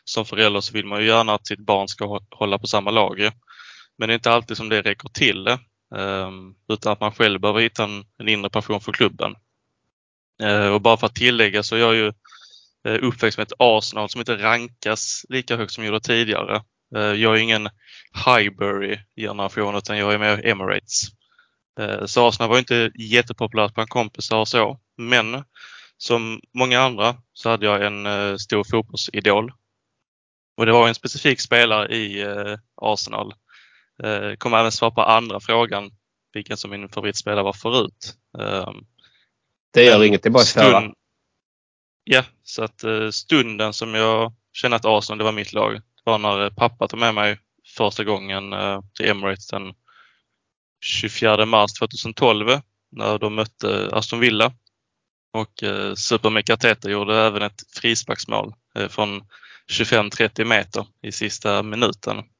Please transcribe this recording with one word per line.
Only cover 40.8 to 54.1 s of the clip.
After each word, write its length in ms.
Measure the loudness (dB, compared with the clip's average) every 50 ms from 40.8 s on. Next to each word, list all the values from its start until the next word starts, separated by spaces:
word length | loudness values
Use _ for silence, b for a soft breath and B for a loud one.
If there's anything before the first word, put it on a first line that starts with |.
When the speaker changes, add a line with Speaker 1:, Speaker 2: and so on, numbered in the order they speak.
| 2 0 -8 _ _ _ _ _ _ _ _ _ _ _ _ _ _ _ _ _ _ _ _ _ _
Speaker 1:
Ja, 200 | 2 2 2 2 0 _ _
så 220 | _ -12 -8 -6 -6
att, 200 | -8 -8 -6 -4
eh, 260 | -4 -2 -2 -2 -4
stunden 640 | -6 -8 0 2 2 2 2 0 -2 -4 -4 -4
som 220 | -4 -6 -8 -4 -2
jag 380 | 0 2 2 2 2 0 -2 -6 _ _ _
kände 240 | -8 -4 0 0 0
att 80 | 2 2
Arsenal, 340 | 2 2 2 2 -2 -4 -2
det 60 | -2
var 80 | -2
mitt 200 | -2 -4 -8 -6
lag, 280 | -2 -2 -2 -2 -2 -6 -12 _ _ _ _
var 140 | 0 0 2
när, 260 | 0 0 0 0 -2
eh, 60 | -4 0
pappa 340 | 0 0 0 0 -2 -4 -4
tog 120 | -2 0
med 140 | 0 0 2
mig 240 | 2 0 0 -2 -4 _ _ _ _ _ -14 -4
första 280 | -2 -2 0 0 -2 -2
gången, 480 | -2 -2 -4 -4 -6 -8 -8 -8 -8
eh, 280 | -6 -6 -4 -4 -6 -6 -10 _ _
till 100 | -2 -2 -2
Emirates 360 | 0 0 -2 -4 -4 -6 -8
den 280 | -10 -10 -10 -10 -12 -16 _ _ _ _ _ _ _ _ _ _ _ _ _ _ _ _ _ _ _ _ _
tjugofjärde 680 | -8 -6 -4 -4 -4 -6 -4 0 2 4 4 4 4
mars 260 | 4 4 4 4 2
tvåtusen 420 | 0 -4 -6 -6 -6 -8 -10 -10 -2
tolv, 460 | 2 4 4 4 4 2 0 0 0 -2 _ _ _ _ _
när 260 | -10 -6 -4 -2 -2 -2
de 160 | -4 -4 -2
mötte 540 | -4 -4 -6 _ _ -4 -4 -2 -2 -4 -4
Aston 280 | -4 -4 -4 -4